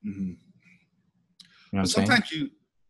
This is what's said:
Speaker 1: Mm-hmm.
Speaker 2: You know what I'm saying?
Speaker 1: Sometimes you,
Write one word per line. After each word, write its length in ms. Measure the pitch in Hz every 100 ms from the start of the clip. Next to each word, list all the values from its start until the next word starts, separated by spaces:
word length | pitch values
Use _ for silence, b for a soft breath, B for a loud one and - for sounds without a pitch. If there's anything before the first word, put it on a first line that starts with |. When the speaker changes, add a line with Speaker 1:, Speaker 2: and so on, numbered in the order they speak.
| 104
Speaker 1:
Mm-hmm. 140 | 95
Speaker 2:
You 1600 | 92 - _ _ _ _ _ _ _ _ _ - - _ - 98
know 0 |
what 0 |
I'm 40 | 92
saying? 200 | - -
Speaker 1:
Sometimes 240 | 240 -
you, 180 | 160 143 - _ _ _